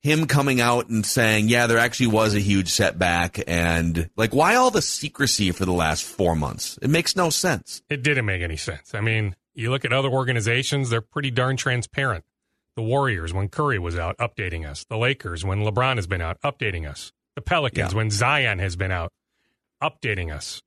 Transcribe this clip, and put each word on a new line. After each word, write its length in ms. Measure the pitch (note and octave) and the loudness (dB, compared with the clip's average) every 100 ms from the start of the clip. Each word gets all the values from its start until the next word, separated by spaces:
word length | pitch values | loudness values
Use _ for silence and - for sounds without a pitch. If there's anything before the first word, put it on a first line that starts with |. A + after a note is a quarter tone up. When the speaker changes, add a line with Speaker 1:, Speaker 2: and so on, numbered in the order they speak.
Speaker 1:
him 260 | C#3+ D#3 D3+ | 2 2 4
coming 320 | C#3+ C#3 B2+ | 4 4 4
out 300 | A#2+ B2 A#2 | 4 2 0
and 160 | A2+ G#2 | -2 0
saying, 420 | - A2+ G#2+ G#2+ | 2 4 4 4
"Yeah, 200 | A#2+ A#2+ | 4 4
there 100 | A#2 | 4
actually 300 | A#2+ - B2 | 2 2 2
was 280 | G#2+ A2 G#2 | 4 4 2
a 40 | |
huge 300 | G2+ G2 F2+ | 2 2 2
setback," 720 | - G2 E2+ F2+ E2+ F2 - - | 0 0 2 0 2 -2 -4 -4
and, 600 | E2+ E2+ E2 E2 E2 E2+ - | 0 2 2 0 -2 -4 -2
like, 160 | A2 | 0
why 220 | A#2+ E3 A#3+ | 2 4 4
all 160 | B3+ | 4
the 100 | G#3 | 2
secrecy 680 | - - D3+ - C#3 - G2 | -2 -4 -8 -2 0 2 0
for 120 | F2 F#2 | 0 0
the 60 | |
last 300 | F2 D#2+ D#2 | 2 2 0
four 320 | - - F2+ E2 | -6 0 2 2
months? 420 | D2 G#1 - - | -2 -4 -10 -4
It 80 | - | 0
makes 260 | D#3+ E3+ F#3 | 0 0 0
no 140 | E3+ | 0
sense. 520 | - F#3 A#2 - - _ | 2 0 -2 -6 -18 _
Speaker 2:
It 140 | D3 | -2
didn't 220 | C3 C#3 G#2+ | 0 0 0
make 160 | F#2 | -2
any 160 | E2+ D#2 | -4 -6
sense. 360 | - D#2 - | -8 -10 -10
I 60 | G#2+ | -4
mean, 340 | A2 A2 G#2 F2+ _ | 0 0 -2 -6 _
you 160 | - A2 | -8 -4
look 160 | C3+ C3 | -2 0
at 80 | |
other 160 | C3 C3+ | 0 2
organizations, 800 | C3 B2+ A#2+ G#2+ A#2+ C3+ C#3+ B2+ | 0 0 0 2 0 0 -2 0
they're 120 | A#2 | -2
pretty 300 | - - C#3 | -2 -6 -2
darn 240 | A#2+ B2+ C3 | 0 0 0
transparent. 680 | - B2 - - C3+ F2+ - _ _ _ _ - | 0 -2 -2 -2 -2 -4 -8 _ _ _ _ -6
The 80 | |
Warriors, 500 | A2+ C3+ C3+ G2 E2 | 0 2 2 0 -2
when 140 | F#2 G2+ | -2 -4
Curry 300 | - D3 A2 | -2 -2 0
was 180 | E2+ E2+ | -2 -4
out, 200 | E2+ - | -4 -4
updating 500 | A#2 - F#2 E2 D#2 | -6 -4 -6 -6 -8
us. 140 | D2 - | -12 -8
The 100 | A2 | -2
Lakers, 460 | A#2+ C3+ G2+ E2 F#2+ | -2 -2 -6 -6 -4
when 140 | G2 | 0
LeBron 320 | G#2 G#2 C3 B2+ | 0 2 0 0
has 100 | F2 | -2
been 140 | F#2 | -4
out, 180 | E2 F2 | -4 -4
updating 460 | D3 - A2 F2+ D#2 | -6 -4 -6 -4 -8
us. 220 | C2+ - _ _ - | -12 -16 _ _ -12
The 60 | |
Pelicans, 500 | - F3 C3+ - - | 0 0 0 -2 -2
Speaker 1:
Yeah. 60 | G2+ | 0
Speaker 2:
when 140 | A2 | 0
Zion 480 | G2+ B2 D3 B2 F#2+ | 2 2 2 2 0
has 160 | F#2+ F2 | -4 -2
been 160 | F#2+ | -2
out, 200 | F2+ E2+ _ _ _ _ _ _ _ | -2 -4 _ _ _ _ _ _ _
updating 520 | D3+ _ A#2+ G2 E2+ | -6 _ -4 -4 -4
us. 280 | D2 - - | -8 -10 -14